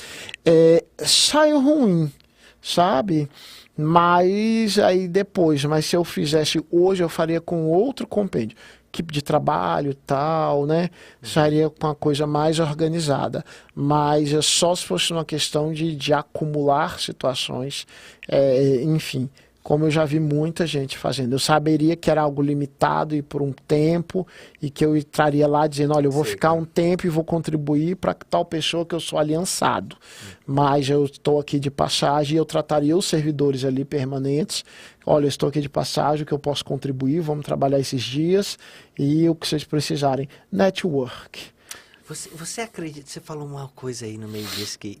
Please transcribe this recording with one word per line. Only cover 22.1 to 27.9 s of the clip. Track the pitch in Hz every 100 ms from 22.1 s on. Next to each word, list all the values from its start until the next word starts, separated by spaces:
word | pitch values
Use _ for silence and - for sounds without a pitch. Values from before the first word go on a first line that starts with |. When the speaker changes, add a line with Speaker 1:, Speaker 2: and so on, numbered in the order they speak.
Speaker 1:
era | 156
algo | 151 143
limitado | 143 147 139 - 147 156 156 151
e |
por | 143 143
um | 139
tempo, | 135 - 151 156 170 165 185 175 - - -
e | 147
que | -
eu | 156
estaria | 151 147 - 151 143 147
lá | 147 156
dizendo, | 143 147 151
"Olha, | 143
eu |
vou | 139
Speaker 2:
Sei, | 147
Speaker 1:
ficar | 202 160
Speaker 2:
cara. | 165
Speaker 1:
um | 160
tempo | - 170 180 180
e |
vou | 156
contribuir | 160 170 156 156 147 147 160